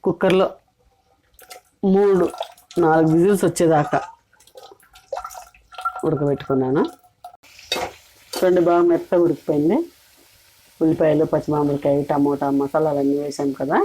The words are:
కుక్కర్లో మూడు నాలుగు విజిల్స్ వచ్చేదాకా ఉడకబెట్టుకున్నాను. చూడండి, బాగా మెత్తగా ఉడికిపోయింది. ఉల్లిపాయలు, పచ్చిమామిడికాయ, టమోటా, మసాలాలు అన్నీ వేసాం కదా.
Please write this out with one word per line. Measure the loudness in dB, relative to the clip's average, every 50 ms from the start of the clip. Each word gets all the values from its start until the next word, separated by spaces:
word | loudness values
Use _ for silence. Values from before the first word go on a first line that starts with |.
| -2
కుక్కర్లో | -4 -2 0 0 2 2 2 2 0 -4 -12 _ _ _ _ _ _ _ _ _ _ _ _ _ _ _ _ -20 _ -20 -20 _ _ _ _ 0 2 2
మూడు | 4 4 4 4 2 2 -2 -4 -8 -14 -14 -16 _ _ _ -2 0 2
నాలుగు | 2 4 4 4 4 4
విజిల్స్ | 4 4 4 2 2 0 -2
వచ్చేదాకా | 0 2 2 2 4 2 2 0 -2 -4 -4 -6 -16 _ _ _ _ _ _ _ _ -20 -20 -20 -20 _ _ _ _ -20 _ _ -12 -12 -12 -14 -16 -18 -20 -20 _ -20 _ _ -18 -8 -8 -8 -8 -4 -4 -2
ఉడకబెట్టుకున్నాను. | -2 -2 -2 -2 -4 -4 -4 -4 -2 -2 0 0 0 -2 -2 -2 -6 _ _ _ _ _ _ -20 -20 _ _ -20 -20 -20 -12 -10 -8 -8 -8 -10 -12 -18 _ _ _ _ -20 _ -6
చూడండి, | -2 0 2 2 2 2 2 2
బాగా | 2 2 2 2
మెత్తగా | 0 -2 0 0 2 2 2
ఉడికిపోయింది. | 0 -4 -4 -4 -2 0 0 0 0 0 -4 -6 _ _ _ _ _ _ _ _ _ _ _ _ _ _ _ _ _ _ 0
ఉల్లిపాయలు, | 0 0 2 0 0 2 2 0 0 -2
పచ్చిమామిడికాయ, | -4 -2 -2 -2 0 0 0 -2 -2 0 0 0 0 0 -2
టమోటా, | 0 0 2 0 0 -2 -2 -2 0 0
మసాలాలు | -2 0 -2 -2 0 0 0 0 0
అన్నీ | 0 -2 -2 -4
వేసాం | -6 -6 -4 -4 -4 -4 -4 -4
కదా. | -2 0 0 0